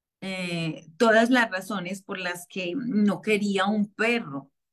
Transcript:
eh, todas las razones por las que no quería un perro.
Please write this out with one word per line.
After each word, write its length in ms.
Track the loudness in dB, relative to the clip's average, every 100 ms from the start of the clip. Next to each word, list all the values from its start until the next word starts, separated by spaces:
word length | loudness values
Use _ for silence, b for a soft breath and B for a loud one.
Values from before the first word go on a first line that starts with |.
| _ _
eh, 680 | -10 -6 -4 -4 -4 -6 -14 2
todas 320 | 6 6 6
las 200 | 4 2
razones 520 | -2 -6 -8 -6 -10
por 160 | -8 -6
las 280 | -6 -8 -10
que 280 | -8 -6 -4
no 460 | -2 2 2 2
quería 440 | 0 0 0 0 0
un 260 | 0 -2
perro. 560 | -2 0 0 -4 -12 -14 _ _